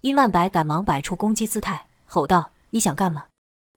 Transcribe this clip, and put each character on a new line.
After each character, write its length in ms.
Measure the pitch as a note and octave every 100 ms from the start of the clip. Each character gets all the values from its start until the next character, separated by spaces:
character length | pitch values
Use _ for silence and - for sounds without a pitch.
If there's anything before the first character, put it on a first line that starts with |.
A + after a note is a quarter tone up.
殷 140 | C4+ C#4
万 160 | B3
白 160 | F#3+ F#3
赶 160 | F3
忙 220 | D#3 D#3 G3+
摆 160 | C#3+
出 140 | - F3+
攻 180 | G#3
击 140 | A3 G#3+
姿 120 | A3
态， 280 | G3+ E3 - _ _
吼 220 | F3+ C#3
道 240 | F3+ - _ _
：“你 100 | A3+
想 160 | F#3+ C#3+
干 160 | F#3+
嘛？ 140 | D#3 - _ _ _ _